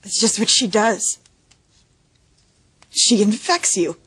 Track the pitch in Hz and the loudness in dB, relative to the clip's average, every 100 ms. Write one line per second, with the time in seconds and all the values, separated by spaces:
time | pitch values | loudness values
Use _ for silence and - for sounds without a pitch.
0 | 196 - 220 - 220 - 233 190 220 196 | -6 -2 0 0 0 0 0 2 0 0
1 | - - _ _ _ _ _ _ _ _ | -4 -6 _ _ _ _ _ _ _ _
2 | _ _ _ _ _ _ _ _ _ - | _ _ _ _ _ _ _ _ _ -2
3 | - 226 208 220 - 349 - - 165 170 | 2 2 2 0 0 -2 0 -2 -2 -4